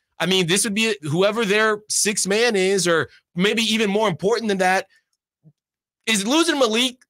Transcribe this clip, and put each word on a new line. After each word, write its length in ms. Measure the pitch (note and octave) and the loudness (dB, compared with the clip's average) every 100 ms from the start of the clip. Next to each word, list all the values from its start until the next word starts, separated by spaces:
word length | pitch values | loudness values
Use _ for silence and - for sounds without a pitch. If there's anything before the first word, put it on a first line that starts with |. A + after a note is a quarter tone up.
| _ - | _ -6
I 80 | E3+ | 0
mean, 220 | F#3+ E3 | 0 2
this 160 | F#3+ | 0
would 100 | A3+ | 0
be 220 | G3+ A3+ G#3+ | -2 -2 -2
whoever 420 | D3 D#3+ G3+ G#3+ G#3+ | -4 0 0 0 0
their 360 | G#3 A3 G#3+ - | 0 0 -2 -4
sixth 360 | - G3+ G3+ F#3 | -4 -2 -2 -2
man 300 | G#3 A#3+ G3+ | 0 0 0
is, 320 | F#3 G3 F3 | 0 0 0
or 220 | E3 C#3 - _ E3+ | 0 -2 -10 _ -2
maybe 260 | G3 A#3 | 0 0
even 300 | A3 A3 G#3+ | 0 0 0
more 160 | G3+ G#3+ | 0 0
important 400 | D#3 F#3+ A3+ A3 | 0 0 0 0
than 100 | G3 | 0
that, 280 | F#3 F#3+ - _ _ _ _ _ D#3 _ _ _ _ _ - | 2 0 -2 _ _ _ _ _ _ _ _ _ _ _ -2
is 180 | A3 G3+ | -2 0
losing 320 | D4+ E4 D4 | 0 2 2
Malik 400 | A#3+ A3 B3+ B3 | 2 2 -2 -4